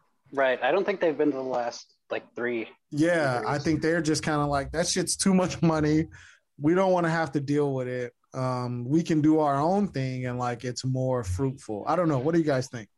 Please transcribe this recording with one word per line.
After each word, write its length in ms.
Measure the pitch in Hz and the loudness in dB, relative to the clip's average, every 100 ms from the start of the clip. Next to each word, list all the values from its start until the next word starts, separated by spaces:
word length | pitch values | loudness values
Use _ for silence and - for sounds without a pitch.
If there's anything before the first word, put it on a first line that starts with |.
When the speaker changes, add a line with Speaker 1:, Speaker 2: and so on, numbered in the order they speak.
| _ _ _ | _ _ _
Speaker 1:
Right. 280 | 139 131 123 | 0 2 2
I 100 | 127 | 2
don't 140 | 180 196 | 2 0
think 140 | 190 | 0
they've 180 | 170 139 | 0 2
been 140 | 151 | 0
to 60 | 135 | 0
the 60 | |
last, 500 | 131 123 117 - - _ - | -2 -4 -4 -8 -14 _ -8
like, 240 | 110 - - | -8 -8 -6
three 320 | 120 120 107 - _ | -4 -4 -6 -12 _
Speaker 2:
Yeah, 440 | 147 165 170 143 123 | 0 2 2 2 0
Speaker 1:
years. 80 | 110 | -2
Speaker 2:
I 120 | 143 | -2
think 220 | 160 151 | 0 0
they're 200 | 160 170 | 2 0
just 220 | 156 147 | 0 0
kinda 220 | - 151 147 | 0 0 0
like, 260 | 143 139 | 0 -2
"That 140 | 151 175 | -2 -2
shit's 280 | 190 165 - | -2 -2 -2
too 180 | 196 | 2
much 280 | 185 180 135 | 2 2 2
money. 460 | 165 160 151 156 160 - - - _ - | 2 2 2 2 0 -6 -20 -20 _ -4
We 140 | 143 180 | 0 2
don't 160 | 190 | 4
wanna 180 | 180 170 | 2 2
have 220 | 165 156 | 0 -2
to 60 | 147 | -2
deal 340 | 139 147 143 | -2 0 0
with 140 | 131 127 | -2 -4
it. 260 | 127 123 - _ | -6 -8 -12 _
Um, 500 | 131 127 123 123 123 120 | -4 -2 -2 -4 -6 0
we 180 | 160 | 0
can 180 | 170 156 | 2 2
do 180 | 151 156 | 4 4
our 160 | 151 139 | 4 2
own 320 | 156 196 202 | 2 2 0
thing 380 | 135 131 127 127 | -2 -4 -4 -4
and, 120 | 123 | -4
like, 260 | 123 117 123 | -4 -4 -6
it's 180 | 117 131 | -6 -4
more 380 | 127 131 127 | -2 0 -2
fruitful." 600 | 95 90 135 135 - 104 117 | -2 -2 -2 -4 -8 -6 -2
I 80 | 165 | 0
don't 140 | 165 | 2
know. 100 | 135 | 2
What 140 | 139 | 2
do 60 | 170 | 2
you 60 | 151 | 2
guys 220 | 131 123 | 0 -2
think? 220 | 120 107 | -8 -14